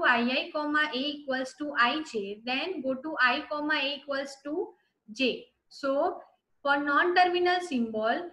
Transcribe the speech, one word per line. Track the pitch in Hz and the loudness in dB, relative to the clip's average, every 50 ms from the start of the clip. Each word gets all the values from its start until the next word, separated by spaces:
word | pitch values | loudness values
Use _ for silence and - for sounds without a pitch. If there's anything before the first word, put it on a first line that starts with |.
I | 330 277 247 233 | 4 4 4 4
I, | 240 240 254 302 339 349 | 4 2 0 0 -2 -4
comma, | - 302 294 294 294 302 302 - 240 | -4 -4 -2 0 2 2 0 0 -2
A | |
equals | 254 269 294 285 294 - 269 254 262 262 262 - - | -4 -4 -4 -6 -8 -6 -4 -4 -4 -4 -6 -8 -8
to | 294 294 - - | -8 -4 0 2
I | 240 247 285 311 311 - | 2 2 2 -2 -4 -6
J, | - 214 196 196 208 214 226 | -6 -6 -6 -6 -8 -10 -6
then | 247 254 269 311 370 381 294 | -4 -4 -2 -2 -4 -6 -4
go | 247 262 262 | -4 -4 -4
to | 254 - 311 311 - | -4 -6 -4 0 2
I, | 254 247 247 302 302 - | 2 2 2 0 -2 -4
comma, | 302 294 294 302 302 | -4 -2 0 0 0
A | 294 277 277 285 | 0 0 -2 -4
equals | 277 - 285 277 269 285 277 - - - | -6 -6 -6 -4 -4 -4 -6 -10 -12 -10
to | 294 311 359 440 - - _ _ _ _ _ _ - | -6 -4 -4 -4 -6 -8 _ _ _ _ _ _ -10
J. | 214 - 262 233 - - - _ _ _ _ _ | -2 0 0 0 0 -2 -8 _ _ _ _ _
So | - - 285 269 269 285 320 370 - - - - _ _ _ _ _ _ | -14 -6 -2 -2 0 2 0 0 -2 -6 -12 -20 _ _ _ _ _ _
for | - 277 285 285 | 0 2 2 2
non-terminal | 285 294 285 302 349 349 359 370 359 359 349 359 349 359 359 359 | 2 2 4 4 4 4 6 6 6 6 4 2 2 2 2 2
symbol, | 349 - 277 240 233 220 214 214 214 226 254 339 349 339 | 0 -2 -2 -2 -2 -2 -2 0 0 0 0 0 -4 -8